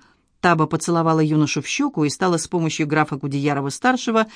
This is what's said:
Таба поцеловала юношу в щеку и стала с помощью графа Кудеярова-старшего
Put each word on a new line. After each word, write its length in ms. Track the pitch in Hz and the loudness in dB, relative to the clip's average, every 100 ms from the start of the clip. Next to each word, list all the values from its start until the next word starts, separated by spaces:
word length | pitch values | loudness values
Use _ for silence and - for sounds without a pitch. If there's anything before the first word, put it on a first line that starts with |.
| _ _ _ _ | _ _ _ _
Таба 260 | 180 165 156 | 2 2 2
поцеловала 540 | 160 - 170 165 160 | 0 0 0 2 2
юношу 420 | 156 156 147 147 | 2 2 2 0
в 40 | - | -4
щеку 380 | - 285 - | -2 -2 0
и 60 | 151 | -2
стала 260 | - 185 170 | 0 0 0
с 100 | - | -2
помощью 400 | 180 160 - 151 | -2 -2 -2 0
графа 300 | 151 151 139 | 0 0 -4
Кудеярова-старшего 1080 | 143 139 147 139 139 - 254 254 - 220 220 | -4 -2 -2 -2 -4 -2 0 0 0 0 0